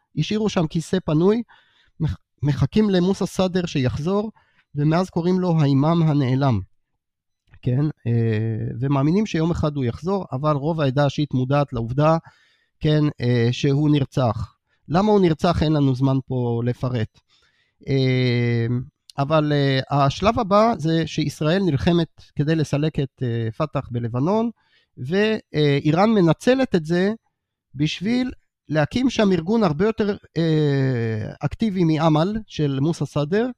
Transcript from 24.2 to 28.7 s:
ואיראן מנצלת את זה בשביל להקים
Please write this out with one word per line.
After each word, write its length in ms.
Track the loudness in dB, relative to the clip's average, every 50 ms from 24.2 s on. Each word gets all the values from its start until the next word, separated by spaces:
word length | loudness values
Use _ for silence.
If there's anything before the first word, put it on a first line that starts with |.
| -2 0 0 0 0 -2 -4 _ _ _ _ _ _ _ _ -12
ואיראן 1120 | -8 -4 0 0 0 0 0 -4 -6 _ -2 0 2 2 2 2 2 2 2 4 4 4
מנצלת 640 | 4 4 4 4 2 2 2 2 2 2 2 0 0
את 100 | -2 -2
זה 280 | 0 0 0 0 0 -2 -4 _ _ _ _ _ _ _ _ _ _ -6
בשביל 560 | -4 -2 -2 -2 -4 -4 -2 0 0 -2 -4 -6 -12 _ _ _ _ _
להקים 420 | -4